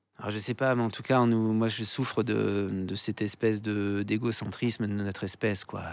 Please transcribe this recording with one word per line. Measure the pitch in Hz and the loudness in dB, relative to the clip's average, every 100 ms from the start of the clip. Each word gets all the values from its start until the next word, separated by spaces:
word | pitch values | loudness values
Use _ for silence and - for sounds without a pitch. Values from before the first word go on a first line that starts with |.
| _ - | _ -8
Alors, | 104 | -4
je | 107 | -2
sais | 120 | -2
pas, | 110 131 | 0 2
mais | 120 | 4
en | 113 | 2
tout | - | -2
cas, | 117 131 120 | 2 4 6
nous, | 113 110 | 4 4
moi, | 110 113 | 2 2
je | 110 | 0
souffre | 107 - 127 - | -2 -2 -2 0
de, | 110 107 104 101 98 | 0 2 2 0 0
de | 95 95 | -2 -4
cette | 98 - - | -4 -4 -2
espèce | 104 - 113 104 | -4 0 0 0
de, | 107 104 101 101 104 | 0 0 0 0 0
d'égocentrisme | 110 120 - 101 - 120 - 104 | 0 0 -2 -4 -2 -2 0 -2
de | |
notre | 101 101 - | -2 -2 -4
espèce, | 98 - 110 98 | -6 -2 -2 -2
quoi. | - 95 82 | -6 -8 -8